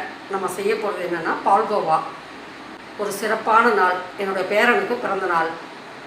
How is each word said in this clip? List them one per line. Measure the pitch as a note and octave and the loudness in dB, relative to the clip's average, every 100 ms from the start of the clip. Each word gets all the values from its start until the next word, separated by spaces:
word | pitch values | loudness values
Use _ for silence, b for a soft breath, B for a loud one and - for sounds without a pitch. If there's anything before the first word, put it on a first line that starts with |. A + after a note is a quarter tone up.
| - - - | 0 -10 -6
நம்ம | G3 F#3 | -4 -4
செய்ய | G#3 G3+ | -2 0
போறது | A3+ G#3 F3+ | 0 -2 -2
என்னன்னா, | F3 E3+ F3 - G#3+ | -2 -2 -2 0 4
பால்கோவா. | G3+ G#3 G3 E3 D#3+ - - - - - - - - - - | 4 4 0 2 0 0 -12 -14 -16 -16 -16 -16 -16 -12 -6
ஒரு | G3 | -6
சிறப்பான | F#3+ G#3+ A3 A#3 A3 A#3+ | -2 -2 0 4 6 6
நாள், | G3 F3+ F3+ - - | 6 4 2 -4 -6
என்னோட | G3 F#3 F3 | -4 -2 2
பேரனுக்கு | G#3 A#3+ G3+ G3 A#3+ | 4 6 4 2 -2
பிறந்த | F#3+ F#3+ F#3 | -2 -2 0
நாள். | E3 D#3+ E3 - - - - | 0 0 -4 -12 -16 -16 -16